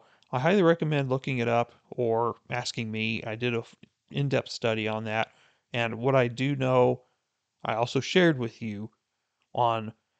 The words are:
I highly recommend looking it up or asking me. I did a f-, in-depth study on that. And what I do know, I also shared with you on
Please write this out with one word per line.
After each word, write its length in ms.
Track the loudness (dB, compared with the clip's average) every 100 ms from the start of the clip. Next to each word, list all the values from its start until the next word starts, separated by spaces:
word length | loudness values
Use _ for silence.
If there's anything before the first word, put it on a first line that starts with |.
| _ _ _
I 80 | -2
highly 240 | 2 4
recommend 460 | 4 4 0 0 0
looking 300 | -2 -2 -2
it 80 | 0
up 260 | 0 0 _ -10
or 460 | -4 0 0 0 -4 -8
asking 400 | -8 -6 -6 -6
me. 340 | -4 -4 -4
I 120 | -6 -4
did 180 | -2
a 60 | -4
f-, 160 | -6 _ -20 _ -8
in-depth 400 | -4 0 0 -2
study 380 | -4 -2 -2 -2
on 160 | -4
that. 260 | -2 -2 -4 _ _ _ _
And 260 | -4 -4 -2
what 160 | 2 4
I 120 | 2
do 280 | 0 -2 0
know, 460 | 2 4 4 2 _ _ _ _ _ _ -4
I 80 |
also 260 | -2 0 -2
shared 400 | 0 4 4 4
with 220 | -2 -6
you 280 | -10 -8 -10 _ _ _ _ _ _
on 380 | 0 0 0 -6 -14 _